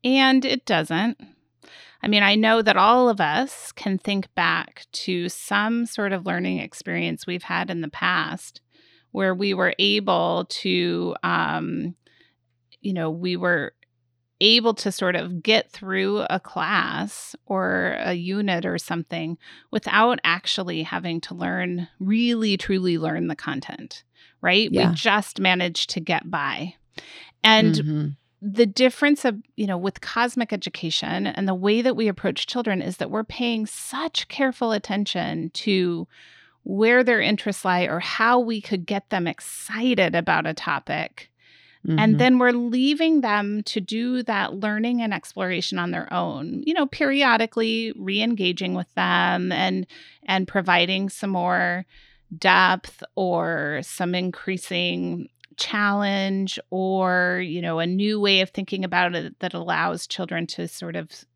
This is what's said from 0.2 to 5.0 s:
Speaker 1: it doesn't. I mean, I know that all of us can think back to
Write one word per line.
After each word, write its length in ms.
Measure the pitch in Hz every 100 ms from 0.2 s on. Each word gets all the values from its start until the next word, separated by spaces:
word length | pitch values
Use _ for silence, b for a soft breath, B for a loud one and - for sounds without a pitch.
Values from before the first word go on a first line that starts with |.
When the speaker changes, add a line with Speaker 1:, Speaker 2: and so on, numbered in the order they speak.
| 269 262
Speaker 1:
it 200 | 262 254 -
doesn't. 520 | 170 156 165 226 - - _ _ _ B B B B
I 60 | -
mean, 140 | 208
I 120 | 202
know 280 | 214 220 226
that 140 | 214 190
all 320 | 202 247 247
of 120 | 202
us 520 | 156 151 170 - -
can 260 | - 202 190
think 340 | - 196 185
back 520 | - 170 165 - - -
to 360 | -